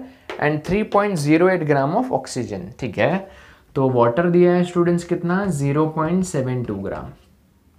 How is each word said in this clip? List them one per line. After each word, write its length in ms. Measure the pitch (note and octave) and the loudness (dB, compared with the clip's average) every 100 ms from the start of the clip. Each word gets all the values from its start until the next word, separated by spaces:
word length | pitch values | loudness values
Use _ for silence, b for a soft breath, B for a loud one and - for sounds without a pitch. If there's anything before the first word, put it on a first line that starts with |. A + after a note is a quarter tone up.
| B B B - | B B B -4
and 240 | D3 D3+ | -2 -2
three 200 | D3+ G3 G#3+ G#3 | -2 -2 0 0
point 220 | G#3 F3+ C#3+ | 0 0 2
zero 220 | D#3+ F#3 | 4 4
eight 200 | F#3 D3+ | 2 2
gram 280 | C#3 C3+ G3 | 0 2 0
of 160 | B3+ - | -2 -4
oxygen। 460 | - B2+ G#2+ G2 G2 - | -4 -8 -6 -8 -10 -10
ठीक 180 | B2 F#2+ | -6 0
है, 300 | A#2+ F#3 B B B B _ - | 0 0 B B B B _ -2
तो 140 | C3 | 2
वाटर 400 | B2 A#2 C#3+ F3 | 4 2 2 2
दिया 220 | F3 F3 | 4 4
है 100 | F3+ | 4
स्टूडेंट्स 400 | F3 F3+ F3 F3 | 0 0 2 0
कितना? 420 | - F3 E3+ F#3 G3+ | -2 -4 -2 -2 -2
ज़ीरो 400 | C#3+ C#3 C#3+ D#3 D#3+ | -2 0 2 0 0
पॉइंट 280 | D#3 F3+ F3+ | 0 0 -2
सेवन 380 | D3 B2+ B2+ | -2 -2 -4
टू 120 | A#2 G2 | -4 -6
ग्राम। 380 | G2 D#2 - - _ _ _ _ _ | -6 -8 -12 -18 _ _ _ _ _